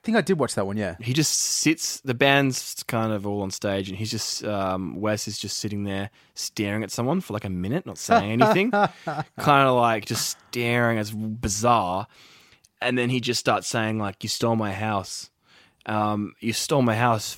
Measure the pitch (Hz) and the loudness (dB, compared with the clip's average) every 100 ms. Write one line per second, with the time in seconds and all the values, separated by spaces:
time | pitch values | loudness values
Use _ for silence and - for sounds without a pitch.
0 | - 220 175 170 123 - 98 104 95 90 | 0 2 2 2 0 0 -2 -2 -4 -4
1 | 117 127 147 - - - 151 160 - - | -2 0 2 0 0 2 2 2 -2 -6
2 | 135 120 139 139 139 127 - - - 117 | -4 2 4 6 4 0 -6 -10 -4 -2
3 | 110 104 101 101 98 - 104 98 98 95 | 0 -2 -2 -2 -4 -4 -2 -2 -2 -6
4 | 107 110 - - 107 101 95 92 90 73 | -4 -4 -4 -6 -4 -2 -2 -2 -4 -2
5 | 107 107 107 101 101 - 107 104 101 98 | -2 -2 -4 -8 -6 -6 -4 -4 -4 -4
6 | 101 - _ - - - 101 107 104 - | -6 -12 _ -12 -8 -4 -2 -2 -4 -2
7 | 123 185 - 104 98 90 95 156 123 - | -2 -2 -2 -6 -4 -4 -2 -4 -6 -8
8 | - 117 101 117 214 220 226 208 196 - | 2 2 2 4 4 4 2 2 0 -2
9 | - 147 - - 151 139 135 123 117 110 | -8 -8 -8 -2 4 6 6 6 4 2
10 | 98 110 - - _ 123 120 120 117 113 | -2 -4 -4 -8 _ -2 0 4 4 2
11 | 104 107 110 110 117 101 120 120 90 92 | -2 -4 -6 -4 -4 2 4 4 2 -2
12 | 110 - - - _ _ _ _ 123 123 | -4 -12 -20 -20 _ _ _ _ -2 0
13 | 120 127 120 120 - 104 - 120 110 110 | 2 0 0 0 0 0 0 -2 0 -2
14 | 101 - 110 - 117 113 104 95 110 101 | -4 -6 -6 0 2 2 0 -2 -2 -2
15 | 90 - - _ _ _ _ _ - 107 | -4 -10 -14 _ _ _ _ _ -4 0
16 | 107 104 104 - 113 110 - 147 120 107 | 0 0 -4 -4 -4 -2 0 2 4 4
17 | 123 110 - | 2 2 -2